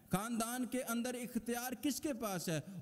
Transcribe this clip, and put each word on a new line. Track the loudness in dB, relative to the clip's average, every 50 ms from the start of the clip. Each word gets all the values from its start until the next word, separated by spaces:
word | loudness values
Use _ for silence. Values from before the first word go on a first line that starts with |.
| -4 0 0
खानदान | 0 2 2 0 0 0 0 0 -2 -2
के | 0 0 0
अंदर | 0 0 0 0 0 0 -2
इख्तियार | -2 -2 -2 -2 -2 0 0 0 0 0 -2 -2
किसके | 0 2 2 2 2 0 0 0
पास | 0 0 0 0 0 2 2
है | 2 2 0 -2 -6 -2